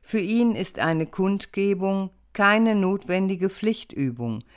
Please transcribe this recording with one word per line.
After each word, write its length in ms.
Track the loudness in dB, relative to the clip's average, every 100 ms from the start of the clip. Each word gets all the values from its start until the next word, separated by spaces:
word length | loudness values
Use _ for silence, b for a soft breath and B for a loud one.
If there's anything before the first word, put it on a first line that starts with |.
Für 200 | -2 -2
ihn 340 | 0 2 2
ist 240 | 0 -4 -2
eine 280 | 0 0 -2
Kundgebung 1040 | -2 0 0 -4 -2 0 0 0 -2 -4 _ _
keine 420 | 0 4 4 4
notwendige 720 | 2 2 -2 -2 0 0 0 -2
Pflichtübung, 960 | -2 -2 -2 -6 -4 -4 -2 -6 -6 -10